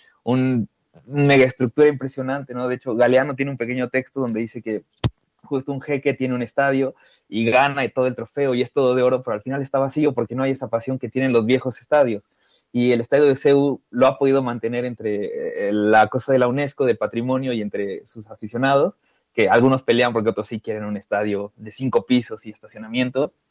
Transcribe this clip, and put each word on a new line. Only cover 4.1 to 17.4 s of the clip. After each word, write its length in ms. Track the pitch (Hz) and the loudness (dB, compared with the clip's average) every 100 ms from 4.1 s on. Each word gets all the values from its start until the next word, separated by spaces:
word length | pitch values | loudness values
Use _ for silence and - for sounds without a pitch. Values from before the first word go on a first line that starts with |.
| 135 | -4
donde 220 | 123 110 | -4 -4
dice 200 | 117 117 | -6 -8
que 220 | 113 104 - _ - - _ _ | -8 -8 -8 _ -6 -6 _ _
justo 300 | - 135 139 | -8 -6 -6
un 80 | 135 | -8
jeque 340 | 147 139 139 | -6 -2 -2
tiene 220 | 123 127 123 | -2 -2 -4
un 60 | |
estadio 540 | 120 - 139 135 135 - _ _ _ | -4 -2 0 0 -2 -6 _ _ _
y 160 | 110 113 | -2 2
gana 400 | 127 143 139 123 | 2 2 0 -4
y 40 | |
todo 180 | 131 127 | -2 -2
el 80 | 120 | -2
trofeo 400 | 113 - 139 123 | -8 -2 -2 0
y 60 | |
es 120 | 123 | -2
todo 200 | 143 127 | 0 2
de 80 | 127 | 2
oro, 220 | 127 127 | 2 0
pero 120 | 127 107 | -2 -6
al 60 | |
final 200 | 127 139 | -6 -6
está 180 | 135 135 | -4 -2
vacío 340 | 135 151 147 | -2 0 0
porque 220 | 131 113 131 | 0 -4 -2
no 80 | |
hay 80 | 135 | -2
esa 160 | 131 120 | -4 -4
pasión 320 | 113 131 131 | -4 -4 -6
que 80 | 113 | -6
tienen 240 | 131 135 | -2 0
los 140 | 117 110 | 2 2
viejos 340 | 127 131 - | 0 -2 -10
estadios. 460 | _ 151 127 104 - _ _ _ _ | _ 2 2 0 -8 _ _ _ _
Y 180 | 120 123 | 0 2
el 80 | 120 | 2
estadio 260 | 117 139 147 | 2 4 4
de 120 | 135 | 4
ceú 440 | 143 139 143 127 _ | 4 4 2 -2 _
lo 160 | 123 131 | 2 2
ha 120 | 135 | 4
podido 260 | 139 135 | 2 2
mantener 400 | 127 120 117 120 | 0 -4 -4 -4
entre, 840 | 123 113 107 101 101 - 80 87 101 | -6 -6 -4 -4 -4 -6 -6 -4 -2
eh, 40 | |
la 340 | 104 104 110 104 | 0 4 6 4
cosa 260 | 127 - | 0 0
de 60 | 131 | 2
la 100 | 123 | 2
unesco 360 | 135 139 - 127 | 0 -4 0 0
de 100 | 107 | 0
patrimonio 580 | 104 117 127 131 | -2 -4 -4 -4